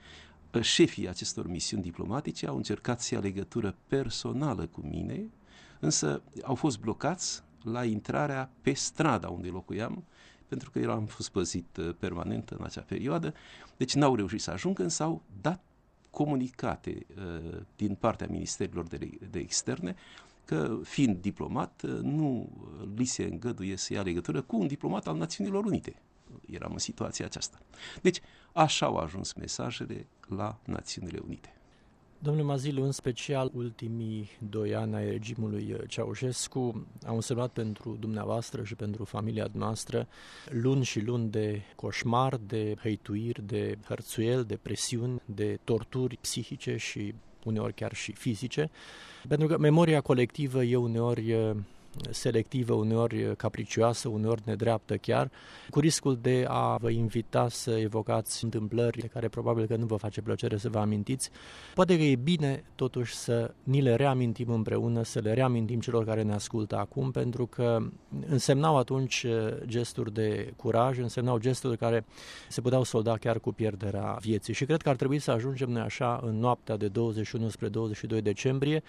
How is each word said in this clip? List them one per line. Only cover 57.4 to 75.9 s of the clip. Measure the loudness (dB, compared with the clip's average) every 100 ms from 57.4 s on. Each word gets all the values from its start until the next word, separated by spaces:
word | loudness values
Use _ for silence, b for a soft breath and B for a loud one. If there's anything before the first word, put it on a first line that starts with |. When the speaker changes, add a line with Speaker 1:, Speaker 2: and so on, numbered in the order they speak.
| 2
Speaker 2:
să | 0 0
evocați | 2 2 0 0 0 0 -4
întâmplări | -2 -2 0 2 2 2
de | -4
care | -4 -4
probabil | -2 0 2 2
că | 2
nu | 2
vă | 0
face | -2 -4
plăcere | -4 0 0 0
să | 0
vă | 2
amintiți. | 2 2 0 -2 -4 B B B B
Poate | B 6 8
că |
e | 8 6
bine, | 4 4 2 0 -6
totuși, | -4 -2 0 -4
să | -4 0 2 2 -4
ni | 2 4
le | 6
reamintim | 6 6 4 2 0 0
împreună, | 0 2 2 2 0
să | 0 0
le | 2
reamintim | 4 4 4 2 -2
celor | 0 2
care | 2 2
ne | 2
ascultă | 0 -2 -2 -2 -2
acum, | -2 -2 -2
pentru | 0 -2 -2 -4
că | 0 2 2 0 -6 -10 -8 0
însemnau | 2 4 4 6 4
atunci | 4 2 0 0 0 2 0 -2
gesturi | -2 -2 -2 -2 -4
de | 0 0 0 -2 -4
curaj, | 0 4 4 2
însemnau | -2 0 2 2
gesturi | 2 2 2 2
care | 2 2 0 B B B B
se | -2
puteau | 4 4
solda | 4 2 2 2
chiar | 2 0
cu | 0
pierderea | 0 0 0 -2 -2 -2 -2
vieții. | 0 0 0
Și | -2
cred | 2 2
că | 4
ar | 2
trebui | 2 2
să | 2
ajungem | 2 2 -2 -2
noi | 0
așa | -2